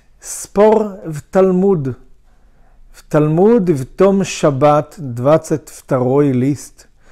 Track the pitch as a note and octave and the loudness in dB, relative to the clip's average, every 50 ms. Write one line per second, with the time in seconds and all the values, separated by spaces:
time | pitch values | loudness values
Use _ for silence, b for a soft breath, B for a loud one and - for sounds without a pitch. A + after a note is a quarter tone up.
0 | _ _ _ _ - - - - - - - G3 G#3 A3 G#3 G#3+ G#3+ G#3 F#3+ G3 | _ _ _ _ -18 -16 -16 -16 -16 -6 0 4 4 4 4 4 0 -2 -6 -10
1 | - E3 D#3 D3 - _ - F#3+ F#3+ F#3+ F3+ F3+ F#3 G3+ G3 E3+ C3+ C3 A#2+ - | -12 -10 -10 -10 -12 _ 0 2 2 4 2 2 2 2 2 0 -2 -4 -8 -10
2 | - - - - _ _ _ _ _ _ _ _ _ _ _ - - - - - | -14 -20 -20 -20 _ _ _ _ _ _ _ _ _ _ _ -20 -20 -20 -20 -20
3 | - _ - D#3 D3+ D3+ D#3 E3 F#3+ G#3+ A#3 A#3+ F#3 E3+ E3 C3+ C3 - - - | -12 _ -2 -2 -2 0 0 0 2 2 2 2 2 0 -2 -4 -6 -10 -2 0
4 | F#3 G3 G3 G3 F#3 - - - - D#3 C#3 C3 C#3+ D3 D3 D3+ D3 - - - | 0 2 2 0 -2 -4 -6 -2 -2 -2 0 2 2 2 2 2 0 -4 -10 -14
5 | D3+ C3 A#2+ A#2+ B2 C#3 D#3 D#3+ D#3+ - E3+ D3 - - - - - - D3 C3 | -14 -12 -10 -4 0 2 2 2 0 -2 -6 -6 -6 -12 -20 -20 -8 -4 -2 -2
6 | B2 B2+ C3 C#3+ D3 C#3+ C3 B2 B2 C#3 C#3+ - - - - - - _ _ b | 0 0 0 2 2 2 0 0 -2 -2 -4 -6 -10 -16 -20 -20 -20 _ _ b
7 | b b | b b